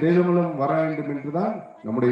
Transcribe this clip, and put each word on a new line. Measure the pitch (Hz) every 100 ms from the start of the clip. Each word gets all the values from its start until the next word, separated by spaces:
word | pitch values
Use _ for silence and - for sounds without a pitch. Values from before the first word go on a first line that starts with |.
தெய்வங்களும் | 160 175 175 175 170 147
வர | 135 160
வேண்டும் | 160 147 143
என்றுதான் | 139 139 160 214 202 - -
நம்முடைய | 107 117 123